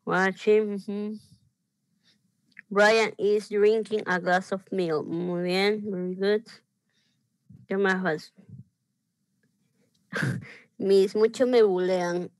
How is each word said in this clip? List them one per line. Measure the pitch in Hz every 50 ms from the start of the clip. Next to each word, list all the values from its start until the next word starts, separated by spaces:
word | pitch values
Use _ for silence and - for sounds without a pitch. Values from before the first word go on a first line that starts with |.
| _
Watching, | - 170 180 190 190 185 - - 214 214 214 220 208 202
ujú. | 196 190 - 202 208 208 208 220 214 - _ _ _ _ _ _ _ _ _ _ _ _ _ _ _ _ _ _ _ _ _ _ _ _ _ _ - - -
Brian | 202 196 208 208 226 226 220 196 -
is | - - 202 208 214 208 -
drinking | 214 208 202 208 220 226 214 - 214 214 -
a | - 180 180
glass | 175 185 180 185 190 -
of | 202 190 - _
milk, | - 190 180 165 156 151 -
muy | - 160 165 180 180 175 175 175
bien, | 180 180 190 196 208 214 214 208 214
very | 196 180 180 180 185
good. | 185 196 202 208 220 233 - - - _ _ _ _ _ _ _ _ _ _ _ _ _ _ _ _ _ - - - -
¿Qué | - 196
más | 196 196 190 190 185 185
vas? | 175 156 160 - - _ _ _ - - - - _ _ _ _ _ _ _ _ _ _ _ _ _ _ _ _ _ _ _ _ _ _ _ _ _ _ _ _ _
<laughs> | - - - 131 - - - - - - _ _ _ - 220
Mis, | 196 196 196 190 196 -
mucho | 214 220 226 226 - 262
me | 247 254 240 220
bulean. | 202 185 180 185 180 185 185 180 175 175 175 180 - -